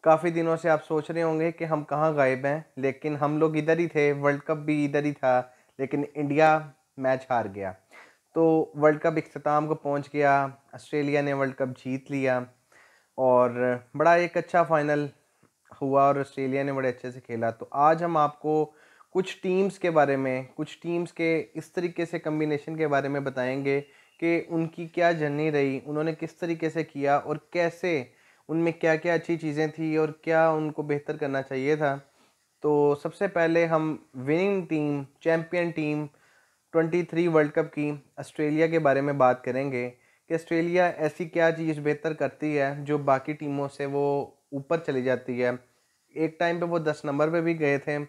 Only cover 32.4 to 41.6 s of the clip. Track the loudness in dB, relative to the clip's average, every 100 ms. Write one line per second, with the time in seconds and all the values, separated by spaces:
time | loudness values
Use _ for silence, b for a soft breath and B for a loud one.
32.4 | _ _ 0 4 4 2 -4 -4 -2 2
33.4 | 2 4 2 2 0 -6 _ -10 -2 0
34.4 | 0 -2 -2 -2 -2 -4 -6 _ -2 0
35.4 | 0 -2 -2 -2 -2 -2 -6 b b b
36.4 | b b _ 0 2 0 -2 0 4 4
37.4 | 4 0 -4 -4 -4 -6 _ -16 -14 -4
38.4 | -2 2 2 4 4 2 0 4 4 4
39.4 | -2 -4 -4 -4 -6 -10 b b _ -6
40.4 | -2 -2 2 2 2 2 -4 -4 -4 2
41.4 | 2 2